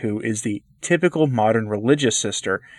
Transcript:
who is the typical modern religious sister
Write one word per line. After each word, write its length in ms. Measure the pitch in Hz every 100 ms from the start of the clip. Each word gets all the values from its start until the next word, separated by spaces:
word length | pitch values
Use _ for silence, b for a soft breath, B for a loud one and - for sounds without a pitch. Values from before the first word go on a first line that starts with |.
who 180 | 110 104
is 240 | 113 107
the 220 | 117 104 - _
typical 480 | - 170 175 160 151
modern 400 | 120 107 113 107
religious 500 | 104 113 147 131 -
sister 420 | 107 - 101 98 B